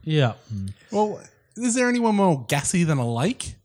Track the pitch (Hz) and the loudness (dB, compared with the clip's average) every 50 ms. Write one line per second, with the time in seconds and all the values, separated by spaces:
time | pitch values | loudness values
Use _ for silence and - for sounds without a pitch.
0 | - 156 156 151 135 117 101 - - - 110 101 95 95 - _ - - - 202 | -6 -2 0 2 0 0 -2 -4 -12 -12 -10 -8 -8 -10 -12 _ -12 -6 -2 0
1 | 214 214 190 - - - _ _ _ _ - 208 240 247 220 262 247 247 240 247 | 0 -2 -2 -10 -14 -20 _ _ _ _ -12 -6 -4 -2 0 0 0 2 2 2
2 | 233 226 214 202 196 185 160 135 117 - 143 143 - - - 175 175 160 156 135 | 2 2 2 4 4 4 2 2 0 -2 -2 -2 0 0 0 2 2 2 2 0
3 | 120 120 120 120 143 196 262 - - - - - _ | 0 -2 0 0 0 -2 -2 -4 -8 -12 -14 -16 _